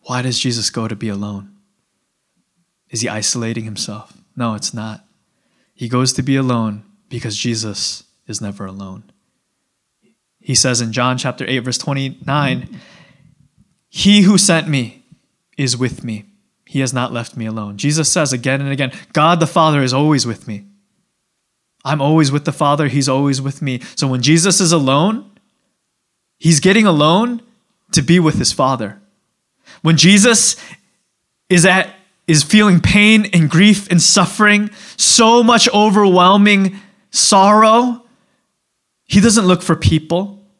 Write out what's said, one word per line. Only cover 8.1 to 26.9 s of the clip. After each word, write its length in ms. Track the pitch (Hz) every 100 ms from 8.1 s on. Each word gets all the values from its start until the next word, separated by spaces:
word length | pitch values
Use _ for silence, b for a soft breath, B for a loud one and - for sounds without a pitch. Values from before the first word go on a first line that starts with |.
| _ -
is 160 | 104
never 240 | 104 101 98
alone. 380 | 98 95 92 _ _ _ _ _ _ _ _ _ _ _ _ _ _
He 160 | - 131
says 260 | 135 120
in 120 | 117
John 240 | 110 123 127
chapter 280 | 131 - -
eight, 140 | 131
verse 180 | 123 123
twenty-nine, 1000 | - 139 135 131 - 147 139 123 - B B B B B B _ _ _ _ _ _
"He 320 | - 202 208
who 160 | 190 196
sent 300 | 202 165 151
me 360 | 139 113 _ _ _ _ _ _ -
is 200 | 135 120
with 260 | 127 -
me. 220 | 117 107 - _ _ _ _
He 140 | 135
has 140 | 131
not 200 | 127 123
left 240 | 120 117 -
me 80 | 110
alone." 320 | 110 101 101
Jesus 340 | 143 151 151
says 220 | 180 147
again 280 | 127 131 135
and 100 | 139
again, 200 | 135 131 B B
"God 260 | - 156 170
the 80 | 160
Father 360 | 185 160 147
is 100 | 131
always 320 | 131 151 143 120
with 220 | 110 -
me. 180 | 101 - _ _ _ _ _ _ _ _ _ _ _
I'm 180 | 131 151
always 300 | 139 160 143
with 140 | 143 151
the 60 |
Father. 360 | 143 147 147 160
He's 220 | 139 135
always 320 | 135 143 131
with 200 | 135 135
me." 200 | 143 123 B -
So 120 | 139
when 160 | 127
Jesus 360 | 123 165 190 170
is 120 | 180
alone, 580 | 165 135 139 185 226 - _ _ _ _ _ _ _ _ _ _ _
he's 220 | 160 156
getting 280 | 185 202
alone 540 | 214